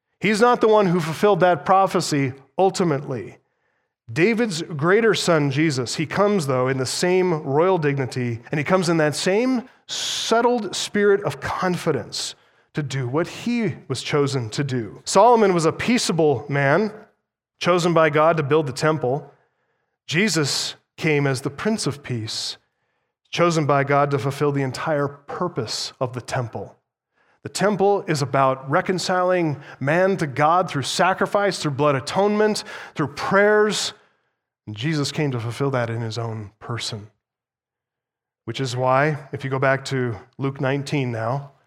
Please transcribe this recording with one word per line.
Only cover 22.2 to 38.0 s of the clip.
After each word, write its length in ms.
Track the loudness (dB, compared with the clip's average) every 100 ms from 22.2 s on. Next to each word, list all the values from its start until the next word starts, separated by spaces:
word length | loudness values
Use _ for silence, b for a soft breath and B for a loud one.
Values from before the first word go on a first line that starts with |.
| -6 -8 -10 -12 _ _ _ _ _ _ _
chosen 360 | 0 2 2 2
by 180 | 2
God 260 | 2 2 2
to 80 | 0
fulfill 320 | -2 -2 -2
the 120 | 0
entire 440 | -4 -4 -4 -2 -4
purpose 880 | -6 -12 -6 -6 -6 -6 -8 -8 -6
of 140 | -6
the 80 | -6
temple. 540 | -6 -6 -6 -10 -14 -18 _ _ _ _ _ _
The 60 | -12
temple 540 | -2 0 2 2 2 0
is 140 | -2
about 480 | 0 2 2 0 -2
reconciling 920 | -2 0 -2 0 0 2 2 0 -4 B B
man 380 | 0 2 2 0
to 100 | -2
God 420 | 0 2 2 0
through 120 | -4
sacrifice, 800 | -2 0 0 2 0 2 0 -2
through 120 | -4
blood 240 | 0 2 0
atonement, 680 | -2 0 2 4 2 0 -8 B B B
through 180 | -6
prayers. 800 | -4 0 4 4 4 2 0 -4 -8 _ _ _ _ _ _ -14
And 80 | -6
Jesus 360 | -2 -2 -2
came 200 | -2 -2
to 80 | -2
fulfill 320 | -6 -4 -2
that 180 | -2 -2
in 120 | -4
his 160 | -6 -6
own 340 | -8 -8 -12 -14
person. 500 | -10 -8 -8 -10 -14 _ _ _ _ _ _ _ _ _